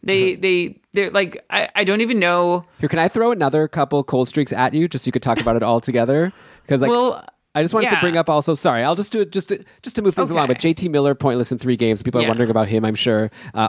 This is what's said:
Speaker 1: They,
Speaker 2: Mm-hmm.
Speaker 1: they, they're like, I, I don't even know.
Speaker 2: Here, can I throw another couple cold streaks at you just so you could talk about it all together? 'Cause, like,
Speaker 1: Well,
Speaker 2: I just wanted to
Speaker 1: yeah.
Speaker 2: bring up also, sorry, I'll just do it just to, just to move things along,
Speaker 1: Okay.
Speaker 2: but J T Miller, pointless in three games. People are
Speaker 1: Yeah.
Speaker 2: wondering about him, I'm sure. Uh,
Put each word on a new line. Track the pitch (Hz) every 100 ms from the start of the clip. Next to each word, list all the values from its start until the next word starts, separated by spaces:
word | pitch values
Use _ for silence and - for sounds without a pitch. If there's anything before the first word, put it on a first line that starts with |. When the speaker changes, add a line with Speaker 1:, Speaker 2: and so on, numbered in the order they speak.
Speaker 1:
They, | - 190 190
Speaker 2:
Mm-hmm. | 175
Speaker 1:
they, | 190 180 175 - _
they're | 202 196
like, | 196 185 - _
I, | 202 180 196
I |
don't | 190 208
even | 233 233
know. | 175 175 175 175 170 _
Speaker 2:
Here, | 151
can | 165
I | 170
throw | - 233
another | 233 143 151 156
couple | - 143 143
cold | 131 127 123
streaks | - 139
at | 104 127
you | 147 170
just | 135
so | -
you |
could | 120
talk | 123 110
about | 113 113
it |
all | 110 117
together? | 123 120 117 143 175 - - - -
'Cause, | 143
like, | 139
Speaker 1:
Well, | 240 254 - - _ _
Speaker 2:
I | 151
just | 165
wanted | 220 240
to | 175
Speaker 1:
yeah. |
Speaker 2:
bring | 175 165
up | 160
also, | 151 143
sorry, | 156 180 120
I'll | 127
just | 175 202
do | 226
it | 190
just | 190 -
to, | 202 - _
just | - -
to |
move | 202
things | - 262
along, | 165
Speaker 1:
Okay. | 139
Speaker 2:
but | 127
J | 165
T | 165 180
Miller, | 147 139
pointless | 139 139 123 117
in | 123
three | 127 120
games. | 117 107
People | - 123
are |
Speaker 1:
Yeah. | 117
Speaker 2:
wondering | 113 120
about | 113 107
him, | 110
I'm | 110
sure. | 107 123 110 107 - -
Uh, | 110